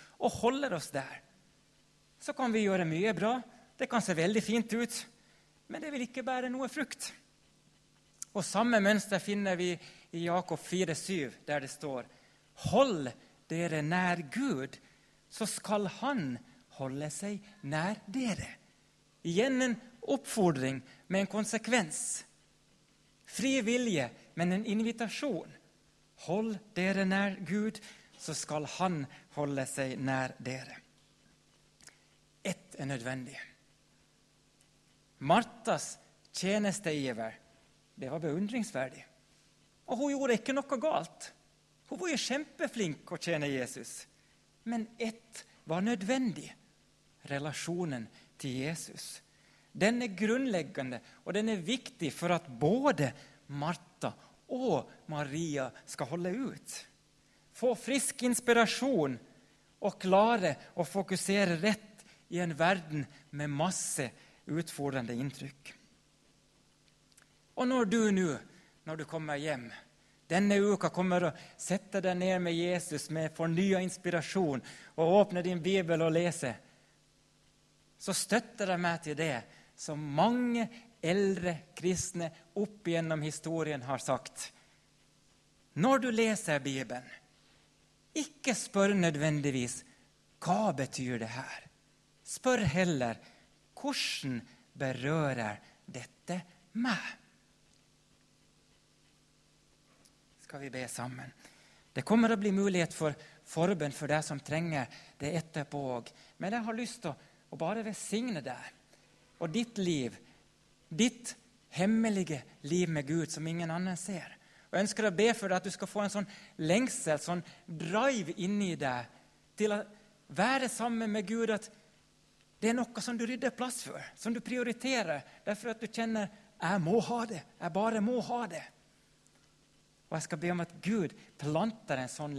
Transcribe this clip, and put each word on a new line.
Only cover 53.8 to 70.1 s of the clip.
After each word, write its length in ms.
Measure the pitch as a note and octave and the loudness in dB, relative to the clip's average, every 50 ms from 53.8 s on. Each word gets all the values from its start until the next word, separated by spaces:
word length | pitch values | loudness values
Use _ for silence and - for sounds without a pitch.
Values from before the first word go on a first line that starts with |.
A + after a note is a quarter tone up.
| - - _ _ C#3+ A#2 - - - - - _ _ | -8 -18 _ _ -4 -4 -4 -6 -12 -20 -20 _ _
og 400 | - C4 B3 C4 A#3 D#3+ B2+ - - - - - - | -6 -4 -2 2 2 2 2 0 -4 -12 -18 -12 -8
Maria 560 | D#3 D3 D3 C3+ C#3 D#3+ E3+ D#3+ C#3+ C#3 C3 A#2+ - - - - | -4 -4 -4 -4 -2 -2 -2 -2 -2 -2 -2 -4 -8 -12 -14 -14
skal 240 | - - D3 A#2 E3+ | -8 -6 -4 -4 -4
holde 180 | F3 F3 F#3 | -2 -2 -2
ut. 460 | F#3 B3+ C#4 F3 F#2+ - - - - - - - _ _ _ _ _ _ _ _ _ _ _ _ | -2 -2 -4 -6 -6 -10 -12 -12 -12 -12 -14 -16 _ _ _ _ _ _ _ _ _ _ _ _
Få 220 | _ - A3+ B3+ A3+ | _ 0 0 0 0
frisk 480 | - - A#3 C#4 C#4 - - - - A#3+ B3 | 0 -2 -2 0 0 0 -2 -2 0 0 2
inspirasjon 880 | A#3+ - - A#3+ A#3 A#3 A3+ - - - B3 C#4 B3+ E3+ D3 C3+ B2 A2+ - - - - - _ _ _ _ _ _ _ | 2 2 4 6 6 6 6 4 2 0 0 2 2 2 2 2 0 -4 -10 -16 -20 -20 -20 _ _ _ _ _ _ _
og 180 | - G3 - - | -4 -4 -4 -2
klare 540 | - F#3 F#3+ G3 G#3+ A#3 A#3+ G#3+ F3+ D#3 C3+ - - - - F3 | 2 6 6 8 8 6 6 4 2 0 0 -2 -8 -8 -6 -6
å 60 | E3 | -4
fokusere 720 | - - G3 F3+ - F#3 - - F#3+ G3 G3+ G3 F3 E3+ D#3 | -2 -2 -2 -2 0 -2 -2 0 2 2 4 4 4 2 2
rett 460 | F3+ A3 G#3 - - - - - - - - - _ _ | 2 2 2 0 -4 -12 -20 -20 -20 -20 -20 -20 _ _
i 120 | - F3 F3+ | -4 -2 -2
en 80 | E3+ D3+ C#3 | -2 2 4
verden 460 | E3 F3+ G3+ F#3 D#3+ D#3 D3+ D3 B2+ - - - - _ - C#3+ | 4 4 4 2 0 -4 -4 -4 -4 -6 -10 -18 -20 _ -8 -6
med 100 | D3 D3 | -4 -2
masse 540 | C#3+ C#3+ D#3+ F#3 F3+ - - - - - C3 A2 - - - - - _ _ - | 0 0 0 0 0 -2 -4 -2 -2 -2 -2 -4 -6 -12 -20 -20 -20 _ _ -4
utfordrende 640 | D3 E3 E3 - - - C#3 C#3+ C3+ C3 A#2+ A2+ A#2+ | -4 -4 -4 -4 -6 -4 -4 -2 -2 -2 -4 -2 -4
inntrykk. 540 | A#2 C#3 C#3 - - C3+ C#3 - - - - - - - _ _ _ _ _ _ _ _ _ _ _ _ _ _ _ _ _ _ _ _ _ _ _ _ _ _ - - _ _ _ _ _ _ | -4 -4 -4 -6 -8 -12 -14 -14 -16 -20 -20 -20 -20 -20 _ _ _ _ _ _ _ _ _ _ _ _ _ _ _ _ _ _ _ _ _ _ _ _ _ _ -20 -20 _ _ _ _ _ _
Og 120 | - B3+ | 0 0
når 180 | B3 C4 B3 A#3 | 2 4 4 4
du 120 | F#3 A3+ A3+ A3 G#3 | 4 4 6 6 6
nå, 200 | G3 F#3+ F#3 D#3+ C3 - - - - - - - _ _ _ | 6 6 4 2 2 -2 -6 -12 -20 -20 -20 -20 _ _ _
når 160 | D#3 D#3+ D#3+ | -8 -8 -8
du 60 | D3 | -8
kommer 320 | - E3 D#3+ D#3 D3+ D3 C#3+ | -6 -6 -6 -4 -4 -4 -2
hjem, 300 | D3+ D#3 C#3+ B2 A#2+ A2+ - - - - _ _ _ _ | -2 -2 -2 -2 -6 -10 -14 -16 -18 -20 _ _ _ _